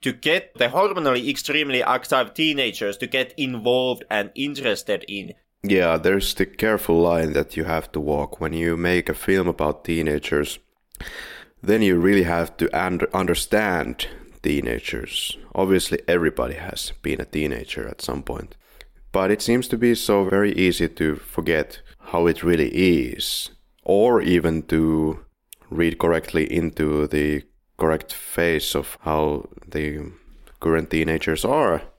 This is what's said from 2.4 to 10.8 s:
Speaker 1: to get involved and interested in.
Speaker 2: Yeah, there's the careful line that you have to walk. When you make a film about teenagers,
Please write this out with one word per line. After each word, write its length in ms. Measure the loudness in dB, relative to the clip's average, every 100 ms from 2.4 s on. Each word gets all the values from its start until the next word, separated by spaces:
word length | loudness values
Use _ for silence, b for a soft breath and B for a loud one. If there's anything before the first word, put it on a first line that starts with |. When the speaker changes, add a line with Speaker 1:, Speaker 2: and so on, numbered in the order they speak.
| -2 0 -2 -2 -6 -6
Speaker 1:
to 100 | -4
get 280 | -2 -4 -4
involved 680 | -6 -2 2 2 2 -4 -4
and 220 | -4 -4
interested 720 | -6 -6 -4 -4 -4 -2 -4 -4
in. 240 | -12 -12 -16 _ _
Speaker 2:
Yeah, 360 | 0 2 4 2
there's 360 | 2 2 0
the 120 | -2 -2
careful 560 | 0 0 0 2 4
line 320 | 4 4 4
that 240 | 2 2 -4
you 80 | -2
have 260 | -2 -2
to 80 | -6
walk. 400 | 0 0 -2 -4
When 140 | -4
you 240 | -2 0 0
make 320 | 2 2 0
a 40 |
film 360 | -4 2 2 2
about 340 | 0 0 -2
teenagers, 760 | -2 -2 0 -2 0 -2 -2 -6 _ _